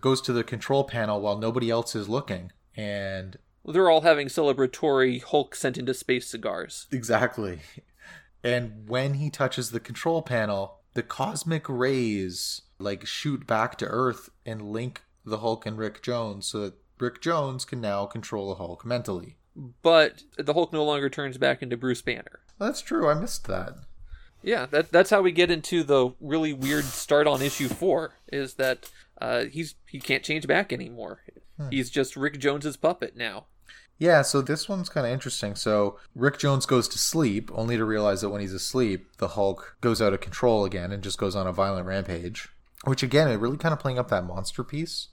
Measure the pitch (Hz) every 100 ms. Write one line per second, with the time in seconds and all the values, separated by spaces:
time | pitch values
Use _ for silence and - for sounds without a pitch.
0 | 131 131 - 120 113 110 - 139 139 120
1 | 107 104 104 104 113 123 117 113 113 113
2 | 101 123 - 90 92 - _ - 104 101
3 | 98 95 95 - _ _ - 170 185 160
4 | 165 147 139 - 147 135 131 - 156 135
5 | 131 123 - 147 143 - 135 127 123 127
6 | - 123 - 113 107 87 78 - - 131
7 | 113 110 123 - 101 82 - - - _
8 | - - - _ 120 123 117 107 107 127
9 | 139 139 147 - 131 - 113 113 - 113
10 | 165 165 160 120 107 98 98 - _ -
11 | - - 147 160 165 160 - 123 131 131
12 | 117 104 92 87 - - - - 101 98
13 | 107 - 147 135 - 110 120 - - 113
14 | 127 110 - _ - 110 104 110 127 -
15 | - _ 107 107 117 113 110 110 107 -
16 | - 120 110 101 - 107 101 - _ -
17 | 123 - 165 165 139 131 - 123 107 101
18 | 101 113 - 107 98 92 87 87 120 123
19 | 107 90 104 - _ - 127 - 165 165
20 | 151 - - - 147 151 160 156 151 147
21 | 139 151 139 120 135 131 127 120 127 120
22 | - 117 - - _ - 214 254 - 330
23 | 156 156 208 - - 92 92 - - -
24 | - - - _ - 220 127 147 165 165
25 | 190 202 185 165 175 170 - 175 139 139
26 | 127 127 147 160 156 139 135 151 139 -
27 | - 147 151 139 139 - 131 - 185 143
28 | 160 - - 139 131 - 131 127 - -
29 | - - 120 120 120 147 160 - - 139
30 | - 135 - 156 143 160 196 123 123 117
31 | - - - - - - 139 135 123 147
32 | 131 139 147 143 139 143 147 - 156 180
33 | 120 117 113 98 - _ - - _ -
34 | 165 160 135 139 131 151 - 190 175 156
35 | 120 127 127 - 104 98 110 104 101 -
36 | - - 135 - 143 135 - 127 - -
37 | - 160 135 101 107 - 117 117 110 107
38 | 104 98 101 101 98 92 - 127 117 92
39 | - - 95 107 98 92 - - 120 110
40 | 107 95 - - 127 110 98 95 90 101
41 | 95 - 101 98 92 92 98 95 90 98
42 | 95 85 87 110 - - _ - 135 131
43 | 131 139 151 107 120 143 165 151 135 123
44 | 120 101 90 90 - - 120 147 170 -
45 | -